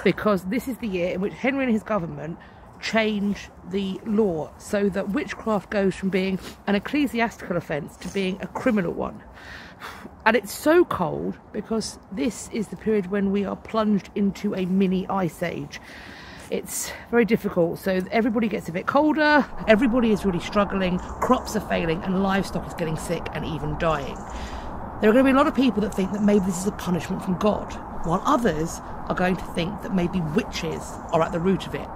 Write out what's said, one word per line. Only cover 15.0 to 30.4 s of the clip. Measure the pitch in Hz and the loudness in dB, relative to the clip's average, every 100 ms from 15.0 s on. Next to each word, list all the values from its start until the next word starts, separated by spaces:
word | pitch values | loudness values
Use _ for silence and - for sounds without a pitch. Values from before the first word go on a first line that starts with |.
| 190 | 0
ice | 196 175 - | 0 -2 -2
age. | 170 - 143 - - - - - - - - | -6 -4 -8 -12 -16 -18 -16 -18 -18 -16 -6
It's | - - - - - - | -6 -4 -8 -8 -10 0
very | 233 226 | 4 4
difficult, | 226 208 180 170 151 | 4 2 2 2 0
so | - 185 185 | -2 0 0
everybody | 226 226 226 226 | 2 2 2 0
gets | 208 175 | -2 -4
a | |
bit | 170 - | -6 0
colder, | 277 302 294 302 302 - - 185 | 4 4 4 6 4 4 0 4
everybody | 220 262 254 233 | 6 6 4 4
is | 208 196 | 4 2
really | 175 | 0
struggling, | - 208 202 196 185 180 | 0 0 2 2 0 0
crops | - - - 254 - 214 | -4 -2 2 2 0 -4
are | |
failing, | - 190 170 165 | -2 0 0 -2
and | 190 185 | 0 0
livestock | 196 190 180 170 - | 2 0 0 -4 -6
is | |
getting | - 165 160 | -4 -4 -4
sick | - 165 - | -4 -4 -4
and | - 143 | -6 -6
even | 151 147 147 | -4 -4 0
dying. | 165 151 127 - - - - - - - - - | 0 0 -2 -8 -10 -10 -8 -8 -8 -10 -10 2
There | 214 | 6
are | |
gonna | 226 | 8
be | 269 | 8
a | 262 | 6
lot | 294 | 4
of | - | 4
people | 262 208 | 2 2
that | 202 | 0
think | - 185 | 0 -2
that | 202 | 2
maybe | 208 208 185 | 4 4 4
this | 180 | -2
is | 190 | -4
a | |
punishment | - - 175 - 185 | -4 -2 -2 -2 -4
from | 185 175 | -2 0
God, | 208 196 - - - - | 2 0 -2 -10 -8 -6
while | 165 180 - | -2 0 2
others | 294 226 156 165 - - - - | 2 2 0 -2 -6 -10 -8 -4
are | 165 | 0
going | 180 180 | 0 0
to | - | -4
think | - 160 - | -4 -4 -4
that | - | -2
maybe | 190 175 185 | 0 0 0
witches | 156 160 | 0 0